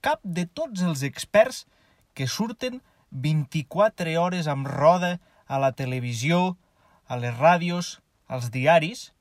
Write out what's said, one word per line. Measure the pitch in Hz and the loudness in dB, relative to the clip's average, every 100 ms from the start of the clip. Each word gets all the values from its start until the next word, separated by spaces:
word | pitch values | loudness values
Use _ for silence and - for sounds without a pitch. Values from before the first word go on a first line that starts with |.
Cap | 269 302 | 0 -2
de | - 170 175 | -4 -6 -6
tots | - 311 196 | -6 -8 -4
els | 180 147 | -2 -2
experts | 139 - - 202 220 - - _ _ _ _ - | -6 -8 0 4 4 0 -18 _ _ _ _ -8
que | 131 | -8
surten | - 226 - 254 247 _ _ _ | -4 -6 -6 -8 -8 _ _ _
vint-i-quatre | 139 135 156 139 160 143 170 214 - 170 160 | -6 -2 0 -2 -6 -6 2 0 2 -4 0
hores | 180 180 156 | 0 -2 -4
amb | 139 135 | -4 -4
roda | 127 147 180 175 175 _ _ _ | 4 6 6 2 -4 _ _ _
a | 135 | 0
la | 135 | 0
televisió, | - 131 127 123 113 135 175 180 180 _ _ _ _ _ | 0 -6 -4 -6 -4 0 2 2 -4 _ _ _ _ _
a | 123 | -6
les | 120 117 | -6 2
ràdios, | 156 175 175 175 170 - _ _ _ | 4 4 2 -4 -6 -12 _ _ _
als | 127 120 | -8 -6
diaris | 127 135 170 156 - - _ | -2 4 4 2 -8 -18 _